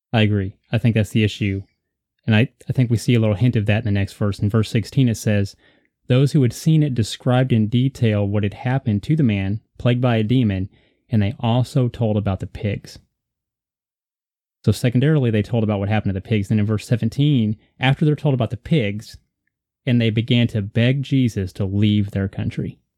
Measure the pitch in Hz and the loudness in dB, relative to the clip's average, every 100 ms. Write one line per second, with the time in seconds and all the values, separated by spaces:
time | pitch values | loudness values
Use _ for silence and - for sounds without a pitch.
0 | _ 117 107 104 95 - _ 113 120 110 | _ 0 2 0 -2 -10 _ 0 2 0
1 | 104 113 107 - 101 98 101 _ _ _ | 0 2 0 0 -4 -4 -8 _ _ _
2 | _ _ - 107 135 _ - - 120 117 | _ _ 0 2 2 _ -6 -2 0 0
3 | - 120 110 101 127 113 104 104 107 101 | 2 2 2 2 2 0 0 0 0 -2
4 | 98 - 104 98 104 113 107 120 98 - | -2 -4 -4 -2 0 0 0 -2 -2 0
5 | 127 107 - 104 98 - _ _ _ _ | 0 0 0 0 -2 -6 _ _ _ _
6 | _ 127 139 156 123 - - 160 147 120 | _ 2 4 2 2 0 2 2 2 0
7 | 107 - - 123 131 120 107 120 135 - | -4 -4 0 0 2 2 2 0 -2 0
8 | 117 104 101 104 104 - 123 131 123 104 | 0 0 0 0 -2 -4 -4 -2 0 -2
9 | - 156 127 101 95 107 _ _ 123 123 | 0 0 2 0 -2 -6 _ _ -2 0
10 | 123 113 107 127 113 95 95 _ _ _ | 2 0 2 2 2 0 -4 _ _ _
11 | _ 113 101 - 117 120 120 143 123 - | _ 0 0 -2 -2 0 0 0 -2 -2
12 | 113 107 101 95 - - 107 101 - - | -2 0 -2 -4 -6 -6 -6 -6 -10 -20
13 | _ _ _ _ _ _ _ _ _ _ | _ _ _ _ _ _ _ _ _ _
14 | _ _ _ _ _ _ - 104 131 123 | _ _ _ _ _ _ -2 0 0 2
15 | 139 156 123 107 101 120 107 104 98 107 | 2 2 2 0 0 -2 0 -2 0 -2
16 | 101 92 - 110 95 110 104 107 - 117 | -2 -6 -2 -2 0 0 0 -2 -2 -2
17 | 113 - 147 139 107 107 _ _ 127 135 | -2 0 0 2 0 -2 _ _ -2 2
18 | 151 151 156 131 113 - - 165 104 104 | 0 0 0 0 -2 -6 -2 -2 0 -6
19 | 110 - _ _ _ _ _ _ - 120 | -12 -20 _ _ _ _ _ _ -2 2
20 | 113 110 117 120 117 113 101 - 120 139 | 2 0 0 2 2 -2 -4 0 0 0
21 | 131 139 123 104 92 - 98 101 107 104 | -2 0 0 -2 -6 -4 -4 0 2 2
22 | 101 98 98 - 107 - 110 - _ | 0 -2 -4 -4 -6 -6 -10 -10 _